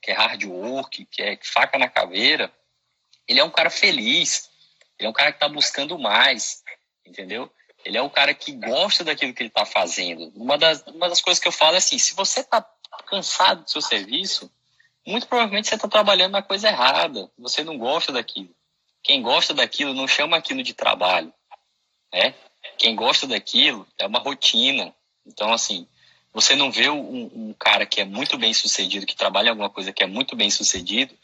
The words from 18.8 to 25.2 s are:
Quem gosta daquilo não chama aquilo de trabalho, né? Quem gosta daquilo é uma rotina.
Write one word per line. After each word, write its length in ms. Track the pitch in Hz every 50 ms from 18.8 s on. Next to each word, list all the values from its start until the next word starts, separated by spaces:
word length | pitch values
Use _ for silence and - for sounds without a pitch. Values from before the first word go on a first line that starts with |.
| _ _ _ _ -
Quem 180 | - 139 135
gosta 320 | 117 113 135 175 170 - 165
daquilo 400 | 139 123 110 - - 147 143 135
não 160 | 131 135 135
chama 260 | - - 147 156 170
aquilo 280 | 160 156 - - - 254
de 100 | - -
trabalho, 580 | - - - - 92 - 180 92 87 80 80 - _ _ _ - - _ _ _ _ _ _ _ _ _ _
né? 240 | - - 196 - - - - _ _ _ - - - -
Quem 180 | - 117 113
gosta 300 | 104 110 127 135 - -
daquilo 600 | 135 120 - - - - - 143 151 131 104 95 - _ -
é 80 | -
uma 120 | 98 110 -
rotina. 760 | - - 120 - - - - 117 120 135 139 123 92 87 - _ _ _ _ _